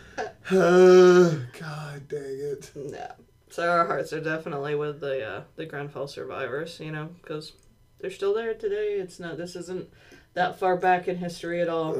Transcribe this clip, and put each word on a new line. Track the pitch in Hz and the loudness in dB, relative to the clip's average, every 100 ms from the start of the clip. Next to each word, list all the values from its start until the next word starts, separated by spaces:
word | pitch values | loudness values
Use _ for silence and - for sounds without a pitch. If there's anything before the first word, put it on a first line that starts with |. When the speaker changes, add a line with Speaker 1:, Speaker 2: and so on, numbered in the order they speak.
| - - - - - | -14 -12 -12 -12 0
Speaker 1:
Uh, | 190 170 180 185 180 180 180 175 151 123 - | 2 6 8 10 10 10 8 6 2 -6 -14
God | 160 151 151 143 135 | -14 -14 -14 -14 -10
dang | 147 135 135 | -10 -8 -8
it. | 143 208 - | -8 -10 -12
Speaker 2:
No. | - 139 110 - - _ _ _ | -14 -14 -12 -14 -18 _ _ _
So | - 170 | -6 0
our | 175 170 | 0 0
hearts | 151 131 | -2 -4
are | 156 | -6
definitely | 151 160 170 147 139 | -6 -6 -6 -8 -4
with | 147 151 147 | -4 -4 -6
the, | 143 135 | -6 -6
uh, | 110 98 - | -6 -10 -14
the | - | -14
Grenfell | 160 151 143 - 143 | -12 -10 -12 -10 -12
survivors, | - 131 98 131 135 170 - | -10 -10 -8 -6 -6 -8 -12
you | 156 | -12
know, | 156 156 175 | -10 -12 -14
'cause | - 156 156 - _ _ _ _ | -12 -12 -12 -20 _ _ _ _
they're | 185 | -14
still | - 196 | -4 -2
there | 208 226 | 0 -2
today. | 220 214 208 208 202 | -6 -4 -4 -2 -4
It's | 180 - | -6 -10
not, | 175 151 | -10 -10
this | 175 | -10
isn't | 180 165 185 165 _ _ - _ | -10 -10 -10 -12 _ _ -20 _
that | - 180 - | -2 -2 0
far | 185 180 | 0 2
back | 185 180 175 | 4 2 0
in | 175 | -6
history | 175 170 170 170 | -6 -8 -6 -2
at | 170 | -2
all. | 165 160 151 | 0 -2 -4